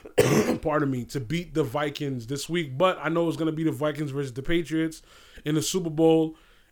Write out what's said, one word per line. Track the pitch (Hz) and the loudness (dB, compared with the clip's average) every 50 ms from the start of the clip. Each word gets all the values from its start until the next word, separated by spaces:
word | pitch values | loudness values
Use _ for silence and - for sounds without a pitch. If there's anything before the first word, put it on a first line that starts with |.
| - - - | -20 -2 2
<coughs> | - - 127 143 - - 247 233 - | 4 4 6 6 4 4 2 0 -2
pardon | - 156 147 151 147 139 | -2 0 2 2 2 0
me, | 131 123 117 | 0 -4 -6
to | - - 143 | -6 -6 -8
beat | 117 107 156 175 175 160 143 | -4 -4 -4 -4 -4 -4 -2
the | 160 147 | -2 -2
Vikings | 120 123 147 151 147 147 - 147 143 135 123 110 | 0 -2 -2 -4 -4 -4 -6 -6 -4 -4 -6 -6
this | 117 143 135 - - | -6 -8 -8 -4 -2
week. | 165 175 165 135 131 | -2 -2 -2 -4 0
But | 131 185 185 170 - | 2 2 2 2 0
I | 143 156 | -2 0
know | 165 165 170 | 0 2 0
it's | 160 151 | 0 0
gonna | - 160 160 | 0 -2 -2
be | 156 156 160 | -2 0 0
the | 156 | -2
Vikings | 135 123 151 151 147 143 156 139 | 0 0 -2 -2 -2 -2 -6 -4
versus | 131 143 143 131 113 | -4 -6 -6 -6 -8
the | 135 131 | -6 -2
Patriots | - 170 175 170 131 156 160 160 165 160 - - _ - - - - - - - | 0 0 0 0 -2 -2 -2 -2 -2 -4 -10 -18 _ -20 -20 -20 -20 -20 -8 -4
in | 147 156 | 0 0
the | 156 | 0
Super | 151 - - 185 170 165 | 0 0 -2 -2 -2 -2
Bowl, | 156 156 165 160 160 160 156 160 156 - _ _ _ _ _ _ | 2 4 6 6 6 6 4 0 -4 -12 _ _ _ _ _ _